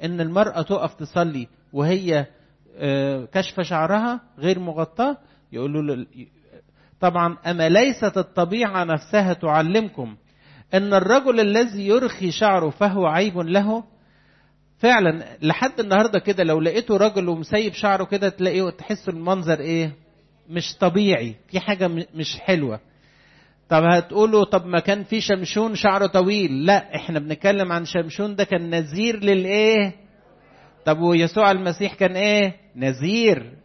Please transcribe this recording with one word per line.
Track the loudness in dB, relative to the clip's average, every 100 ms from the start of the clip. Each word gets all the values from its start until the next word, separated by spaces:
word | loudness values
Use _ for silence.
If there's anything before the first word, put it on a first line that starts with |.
إن | -8 -6
المرأة | -2 0 0 -2
تقف | -4 -4 -4
تصلي | -8 -6 -2 -2 -4 -10 _ _
وهي، | -4 0 0 0 -2 -2 _ _ _ _ -6
آه، | -2 0 -2 -4 -4
كشف | -4 -4 -6
شعرها | -4 -2 0 0 -2 -6 -12 -4
غير | -2 -2
مغطاة؟ | -4 -6 -4 -2 -2 -4 _ _ _
يقولوا | -8 -4 -4
له، | -4 -6 -10 -16 -20 _ _ -20 _ _ _ _
طبعا، | 0 2 0 -2 -4
"أما | 0 4
ليست | 4 4 0 -2 -2
الطبيعة | -4 -2 -2 -2 -2 -2
نفسها | -2 -4 0 0 2
تعلمكم | 0 0 2 2 0 -2 -6 -12 -14 _ _ _ -20 -4
أن | -2 2
الرجل | 2 4 4 4 2
الذي | 4 2 0 -2 2
يرخي | 2 2 -2 -6
شعره | 0 2 2 0
فهو | 0 0 2 0
عيب | 2 0 -2
له؟" | 0 0 0 -2 -8 _ _ _ _ _ _ _ _ _
فعلا | 2 4 2 0 -8 -4
لحد | -2 -2 -2 -2
النهاردة | 0 2 2 0
كده | 0 0
لو | 2 2
لقيته | 0 -2 0 2
راجل | 2 2 -2
ومسيب | -4 -2 -2 -2
شعره | -2 0 0
كده | 0 -2 -2
تلاقيه، | -2 0 0 -2
تحسوا | -6 -8 -8 -6
المنظر | -6 -2 -2 0 -2
إيه؟ | -2 -2 -2 -6 _ _ _ _ -10
مش | -8 -8 -2
طبيعي، | 0 2 2 0 -2 -12 _
في | -6
حاجة | -4 -2 -2
م-، | -2 -8
مش | -8 -10 -6
حلوة. | -2 0 -2 -6 -12 _ _ _ _ _ _ _ 0
طب | 2
هتقولوا، | 4 2 2 2 4 4
"طب | 4 0 0
ما | -2
كان | 0 -2
في | -2 -4
شمشون | -2 -2 -2 -2 -2
شعره | 0 0 2 2
طويل." | 2 2 0 0 0 2
لا، | 2 0 -8
احنا | -6 -6
بنتكلم | -6 -2 0 0 -2
عن | -4
شمشون | -4 -4 -4 -6 -6 -4
ده |
كان | -2 -2 -2
نذير | -4 -4 -2 -2 0
للإيه؟ | 2 2 2 2 2 2 0 -4 -18 _ _ _ _ -20 -20 _
طب | -2 2
ويسوع | 4 4 2 2 2
المسيح | 2 -2 -4 -6
كان | 0 0 2
إيه؟ | 2 2 0 -4 _ -6
نذير. | -4 -2 -2 2 2 2 -2 -18